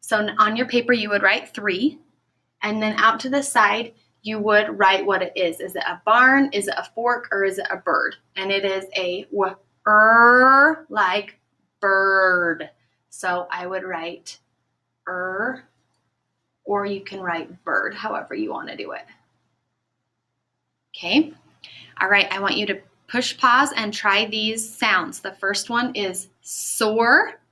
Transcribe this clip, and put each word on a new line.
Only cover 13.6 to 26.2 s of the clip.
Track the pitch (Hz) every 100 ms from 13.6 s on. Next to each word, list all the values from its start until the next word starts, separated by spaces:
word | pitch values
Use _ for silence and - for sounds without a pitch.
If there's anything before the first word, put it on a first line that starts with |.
| 180
would | 190
write | 185 175 165 175 - - _ _ _ _ _ _ -
er, | 180 185 190 233 262 - _ _ _ _ _ _ _ _ _
or | - 202 202
you | 196
can | 196 196
write | 185 165 - -
bird, | - 104 -
however | - - - -
you | 104 107
wanna | - - -
do | -
it. | - - _ _ _ _ _ _ _ _ _ _ _ _ _ _ _ _ _ _ -
Okay. | 170 226 320 - _ _ - - - -
All | 190
right, | 202 185
I | 190
want | 196 -
you | 208
to | 196 _ _ _
push | 240 247 -
pause | 254 240 285 -
and | 214
try | 208 214 196 214
these | 214 214 220 -
sounds. | - 226 190 170 -
The | 196
first | 185 196 208 -
one | 233 247 247
is | 196 185